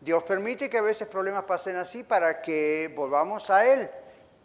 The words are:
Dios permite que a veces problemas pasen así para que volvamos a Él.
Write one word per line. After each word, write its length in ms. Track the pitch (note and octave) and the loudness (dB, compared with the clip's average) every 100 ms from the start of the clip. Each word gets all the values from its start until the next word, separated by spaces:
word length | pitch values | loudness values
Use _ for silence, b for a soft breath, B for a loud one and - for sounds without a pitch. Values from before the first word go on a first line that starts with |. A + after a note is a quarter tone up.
Dios 240 | C#3 E3 | 0 0
permite 440 | - F#3+ G#3 B3 C#4 | 2 -2 -2 -4 -2
que 100 | A#3 | 0
a 40 | |
veces 260 | G#3+ G#3+ G#3+ | 0 0 -4
problemas 360 | F#3+ F#3+ G3+ | -4 -4 -4
pasen 320 | F#3+ F3 F#3+ F3+ | -2 -2 -2 -6
así 260 | F3+ A#3 | -6 -10
para 400 | A#3 G#3 E3 - | 0 2 2 0
que 500 | - D#3 D3+ D#3 D#3+ | -2 0 2 0 -2
volvamos 540 | D#3 C#3 C#3+ E3+ G#3 - | -4 0 2 0 -2 2
a 160 | G3 | 4
Él. 240 | A#3+ C4+ F#3+ - b b b _ | 6 4 0 -10 b b b _